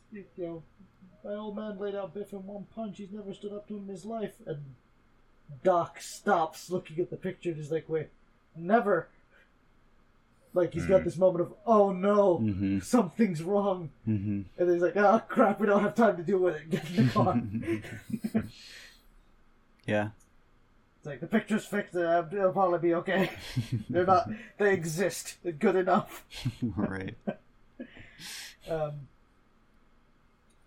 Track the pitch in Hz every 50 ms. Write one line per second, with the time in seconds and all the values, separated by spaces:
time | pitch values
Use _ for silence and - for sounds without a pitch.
0 | _ _ 220 202 185 - _ - 175 165 165 165 156 - _ - 190 - _ _
1 | 190 185 - _ - 208 208 208 214 214 202 214 214 214 202 190 202 202 196 202
2 | 196 185 151 202 202 - 208 196 190 190 208 202 190 - - 220 226 208 175 -
3 | 202 180 202 214 196 196 190 - - 208 202 208 208 - 208 208 196 196 196 175
4 | 165 214 226 226 208 - - - - - 156 147 147 135 127 - _ _ _ _
5 | _ _ _ _ _ _ _ _ _ - 143 127 - 185 180 170 165 - - -
6 | - - - - - 208 196 170 160 160 - - - - 180 185 - - 156 165
7 | 175 - 156 - - 190 180 - - 175 160 151 151 139 160 160 151 - 160 160
8 | 143 - _ _ _ _ _ _ _ _ - 160 170 175 214 233 196 202 185 165
9 | 165 - _ _ _ _ _ _ _ _ _ _ _ _ _ _ _ _ _ _
10 | _ _ _ _ _ _ _ _ _ _ - 180 175 - - 165 170 - 196 185
11 | - 175 - 156 185 180 170 170 175 - - - - 226 220 208 202 196 185 180
12 | 185 202 208 208 202 196 170 - 113 107 98 92 101 98 98 - - - - 247
13 | 202 165 - - 226 190 170 151 165 175 202 202 196 202 190 180 170 139 - _
14 | - 110 107 101 95 107 101 101 95 - - - 180 175 175 175 175 165 - 202
15 | 208 196 220 226 - - - - 247 202 208 - 214 208 202 202 196 202 - 220
16 | 233 208 185 170 165 156 196 185 185 180 156 151 - 160 175 170 - 151 180 -
17 | 131 123 - - - - - 120 - 101 98 113 - - 110 - - - 113 -
18 | - - - 226 - 220 - 226 - - - - - - - - - - - _
19 | _ _ _ _ _ _ _ _ _ _ _ _ _ _ _ _ _ - 107 104
20 | 104 107 - - _ _ _ _ _ _ _ _ _ _ _ _ _ _ _ _
21 | - 147 - - 170 165 - 220 - - 208 202 - - 196 202 196 - - 180
22 | 170 165 170 175 165 156 190 202 190 185 180 196 196 180 175 165 160 170 170 175
23 | 170 196 180 190 180 165 - - - - - 127 113 - 123 107 - - - 175
24 | 180 185 185 175 - - - - - - - - 208 202 190 180 160 170 156 170
25 | 196 165 - - - - - - - 175 160 147 214 202 175 190 180 185 175 208
26 | - - - - - _ - - - 123 - - 127 113 87 104 101 - 98 95
27 | 95 - - - - - - - _ _ _ _ _ _ _ - 254 - - -
28 | - - - - - - - - - - - - - 147 160 160 156 147 147 143
29 | 135 - _ _ _ _ _ _ _ _ _ _ _ _ _ _ _ _ _ _
30 | _ _ _ _ _ _ _ _ _ _ _ _ _